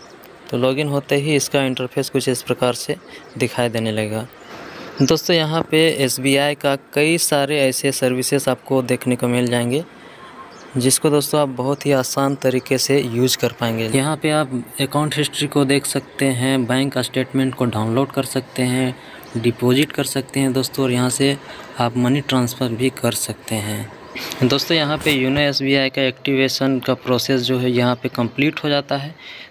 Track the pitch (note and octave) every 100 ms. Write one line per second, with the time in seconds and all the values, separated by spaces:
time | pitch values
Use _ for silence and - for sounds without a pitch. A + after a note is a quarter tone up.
0 | - - - - - B2 C3 C3+ D3+ C#3+
1 | - C#3+ D3 C#3+ C3+ C#3 C3+ B2+ B2+ D3
2 | C3 C3+ C3 A#2+ - A#2+ B2+ A#2+ - -
3 | - - - A2+ B2 - A#2+ A2+ A2+ G#2+
4 | G#2+ A2 B2+ - - - - - - -
5 | C3+ D#3 - E3+ D#3 E3 - D#3 D#3+ D3
6 | C3 - C3+ C#3 C#3+ C#3+ C#3+ C#3 - C#3+
7 | D3+ E3 - C#3+ C#3 D3+ C3+ B2+ C#3 C3
8 | B2+ B2+ B2+ C#3 C3+ B2+ - C3+ B2 B2
9 | B2+ A#2+ B2 B2 B2 A#2+ A#2+ C#3 F3 -
10 | - - - - - - - B2+ C3 -
11 | D#3 D3 C#3+ D3+ C#3 B2 B2+ C#3 C#3+ C3+
12 | B2+ - C#3 C3+ C3 B2+ - C3 - C#3
13 | C3 A#2 B2+ - A#2+ - A#2 A2+ A2 C3+
14 | C#3+ D3+ D#3 D3+ C#3 B2+ - - C#3 D3
15 | D3+ C#3+ C#3+ - D3 D3 C3+ C#3 - C#3
16 | - - C#3 A#2+ C3 C3+ A#2 B2+ C#3 B2+
17 | A#2+ C3 B2+ C3+ C3 B2+ B2 G#2+ A2 A#2
18 | C#3 - C3 C3+ B2+ - B2+ B2+ B2+ B2+
19 | - - - A#2 A#2 A#2 B2 B2+ D3+ -
20 | C#3 C#3 C3 C#3 C3+ B2+ B2+ - C3 B2
21 | B2+ - C#3 C#3 - - - - A#2+ A#2+
22 | B2 C#3+ - C3 A#2+ - B2+ A2+ C3 B2+
23 | A#2+ A2+ - G#2+ - A2 G#2 G#2 G#2+ -
24 | - - - - B2+ C#3 - E3 D3 D3+
25 | D#3 C#3 C3 C#3+ C#3+ C3 C3+ C#3 C3+ C#3
26 | C3 B2 - C3 C3+ - C3+ C3 B2 B2
27 | - B2 - C3 A#2+ B2+ B2+ B2 B2 B2
28 | B2+ - A#2 - D3 D3+ D3+ C#3+ C#3+ C#3
29 | C#3+ - - - -